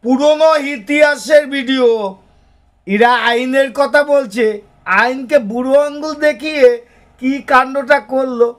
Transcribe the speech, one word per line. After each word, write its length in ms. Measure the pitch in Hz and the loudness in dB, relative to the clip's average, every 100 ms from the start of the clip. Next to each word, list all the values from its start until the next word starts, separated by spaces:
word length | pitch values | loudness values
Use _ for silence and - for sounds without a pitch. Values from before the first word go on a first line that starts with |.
পুরনো 480 | 233 254 294 302 320 311 277 285 | 0 0 2 2 2 2 -2 -8
ইতিহাসের 680 | 190 294 302 294 220 302 285 277 | -4 2 2 0 2 2 2 -6
ভিডিও। 340 | 247 269 247 226 202 190 _ _ _ _ _ _ - | -4 0 2 0 -4 -10 _ _ _ _ _ _ -4
এরা 240 | 202 240 247 226 | 2 4 2 0
আইনের 400 | 233 254 269 269 262 | -2 -2 0 0 0
কথা 220 | 277 285 294 | 0 2 2
বলছে, 320 | 285 262 202 220 208 - _ - 190 | 0 -2 -2 -2 -2 -12 _ -2 0
আইনকে 360 | 233 262 254 294 214 | 0 -2 -2 -2 0
বুড়ো 240 | 233 254 277 294 | -6 0 0 0
আঙ্গুল 260 | 294 302 294 302 | -6 -10 -2 -2
দেখিয়ে 400 | 302 302 311 247 240 - _ _ _ | -2 -6 2 2 2 -8 _ _ _
কি 100 | 254 269 - | -6 -6 0
কাণ্ডটা 480 | 262 262 269 254 285 - | 2 2 -4 0 0 0
করলো 340 | 262 269 240 233 | -4 -4 0 -2